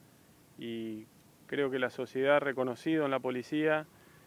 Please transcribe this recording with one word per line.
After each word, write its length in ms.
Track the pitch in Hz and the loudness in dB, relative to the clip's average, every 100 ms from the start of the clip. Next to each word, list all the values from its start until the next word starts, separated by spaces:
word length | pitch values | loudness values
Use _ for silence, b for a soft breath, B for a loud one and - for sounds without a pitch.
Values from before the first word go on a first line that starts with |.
| b b b b - - | b b b b -20 -14
y 480 | 117 113 113 107 110 - - - - | -10 -8 -8 -10 -14 -20 -20 -20 -6
creo 220 | 139 139 | 0 0
que 100 | 131 | 0
la 100 | 123 | -2
sociedad 480 | - 123 131 135 147 | -2 -6 0 4 4
ha 20 | |
reconocido 640 | 139 131 127 117 160 160 | 4 0 -2 -2 0 2
en 80 | 143 | 2
la 80 | 131 | 0
policía, 680 | 127 127 - 151 156 156 151 b b b | 0 -4 -2 0 2 2 0 b b b